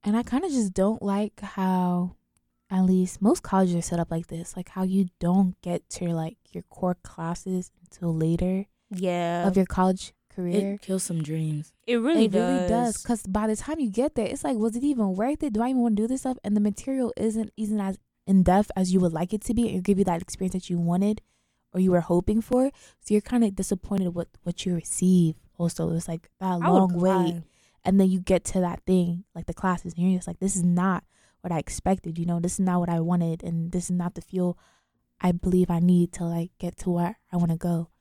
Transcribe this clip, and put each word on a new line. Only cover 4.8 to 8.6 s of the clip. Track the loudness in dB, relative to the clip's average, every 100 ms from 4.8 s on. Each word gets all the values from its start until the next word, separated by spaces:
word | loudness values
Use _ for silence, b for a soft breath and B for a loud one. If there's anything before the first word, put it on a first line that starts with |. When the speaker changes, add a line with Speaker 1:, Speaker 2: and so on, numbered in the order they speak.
Speaker 1:
you | 0 2 0 _
don't | 2 4 2 0
get | -6 -6 _
to, | -8 -4
like, | -4 -6 -10 _
your | -16
core | -16 -4 -4 -4
classes | -8 -10 -6 -6 -4 -6 -6 _
until | _ -6 -4
later | 0 2 2 0 -2